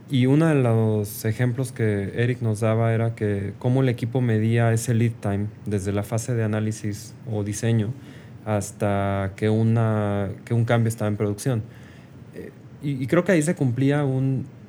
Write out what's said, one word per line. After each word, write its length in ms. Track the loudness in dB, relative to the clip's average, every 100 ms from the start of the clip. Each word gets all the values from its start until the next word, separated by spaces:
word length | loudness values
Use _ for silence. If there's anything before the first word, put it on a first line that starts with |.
| -2
Y 180 | 2 4
uno 180 | 6 4
de 80 | 4
los 680 | 4 4 4 2 -2 -4 -2
ejemplos 460 | 0 0 0 -4
que 400 | -2 0 0 -2 0
Eric 200 | 0 0
nos 180 | 0 0
daba 340 | 2 2 2
era 220 | 2 0 0
que 380 | -2 -2 -4 -4
cómo 240 | 0 2
el 80 | 2
equipo 320 | 0 -2 0
medía 500 | 2 2 2 2 4
ese 220 | 2 2
lead 200 | 2 2 0
time 260 | -2 -2 -4 -6 -4
desde 260 | -2 -2
la 120 | -2
fase 320 | -2 -4 -2 -2
de 80 |
análisis 720 | 0 0 -2 -4 -6 -8 -10 -14 -8
o 120 | -4
diseño 480 | -4 -2 0 2 0 -4 -12 -18 -18 -12 -2
hasta 840 | -2 -2 -2 0 0 0 0 -2 -2
que 140 | 0
una, 800 | 2 4 4 2 2 0 -2 -4 -6 -4
que 80 |
un 120 | 0 2
cambio 240 | 2 2
estaba 180 | 0 -2
en 80 | 0
producción. 460 | -2 -2 -2 -2 -4 -12 -20 -20 -20 -20 -18 -16
Eh, 160 | -16 -18 -20 -10
y, 180 | -6 -4
y 60 | 2
creo 160 | 2
que 80 | 4
ahí 100 | 4
se 140 | 4 2
cumplía 480 | 0 2 2 2
un, 420 | 2 0 0 -2 -4 -12